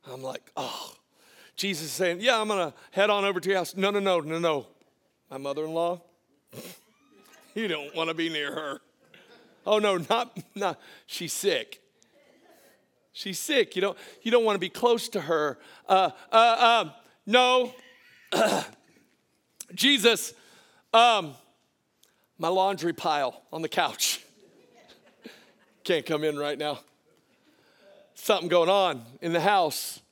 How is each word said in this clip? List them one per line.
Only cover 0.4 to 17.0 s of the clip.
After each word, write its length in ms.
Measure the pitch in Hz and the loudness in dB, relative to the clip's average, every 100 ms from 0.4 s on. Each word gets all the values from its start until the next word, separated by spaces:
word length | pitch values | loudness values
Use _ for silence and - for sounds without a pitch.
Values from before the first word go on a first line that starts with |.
| _ - | _ -10
"Oh, 400 | 127 - - - _ _ _ - - | -10 -10 -14 -20 _ _ _ -20 -20
Jesus 320 | - 196 170 160 | -8 -6 -4 -8
is 60 | |
saying, 280 | - 185 175 | -2 -2 0
'Yeah, 200 | 233 233 | 0 0
I'm 80 | 214 | 0
gonna 260 | 196 165 - - | -2 -4 -8 -10
head 180 | - 208 | 0 2
on 160 | 208 | 2
over 140 | 196 180 | 0 -2
to 100 | 180 | 0
your 100 | 190 | -2
house.'" 180 | 165 190 | -2 -2
"No, 140 | 196 | 0
no, 100 | 202 | 0
no, 180 | 196 180 | 0 0
no, 220 | 151 160 | -2 -2
no. 260 | 170 147 - _ _ _ _ _ _ | 0 -2 -6 _ _ _ _ _ _
My 80 | 135 | -10
mother-in-law, 640 | 139 143 156 160 170 175 _ _ _ _ _ | -8 -6 -6 -2 -2 -4 _ _ _ _ _
<laughs> 1000 | 123 - - _ _ _ _ _ - _ | -20 -18 -20 _ _ _ _ _ -20 _
you 140 | - 220 | -8 -6
don't 260 | 156 147 | -6 -6
wanna 200 | 160 160 | -4 -4
be 140 | 160 165 | -2 -4
near 240 | 156 143 | -4 -6
her." 280 | 156 151 135 _ _ _ - _ - _ _ | -6 -8 -10 _ _ _ -20 _ -20 _ _
"Oh, 140 | - 214 | 0 2
no, 180 | 208 190 | 2 0
not, 400 | 151 226 247 - - 202 | 0 -2 -2 -10 -16 -6
not, 240 | 196 156 - - _ | -4 -6 -14 -20 _
she's 260 | - 175 | -12 -8
sick. 480 | - 202 147 - - _ _ _ _ _ _ _ - _ _ _ _ _ | -2 0 0 -4 -16 _ _ _ _ _ _ _ -20 _ _ _ _ _
She's 260 | - 196 185 | -14 -10 -8
sick. 380 | - 285 190 185 | -2 0 2 0
You 60 | |
don't, 160 | 196 175 - - | -2 -4 -16 -10
you 100 | 226 | 2
don't 120 | 240 | 4
wanna 140 | 220 202 | 4 0
be 120 | 175 | -2
close 380 | - 240 233 - | 0 2 2 0
to 100 | 202 | -8
her." 400 | 147 165 151 131 - - - | -2 0 0 -6 -16 -20 2
"Uh, 220 | 190 180 - - | 2 2 -2 2
uh, 20 | |
uh, 580 | 226 233 226 240 233 175 - | 6 6 6 4 4 0 -8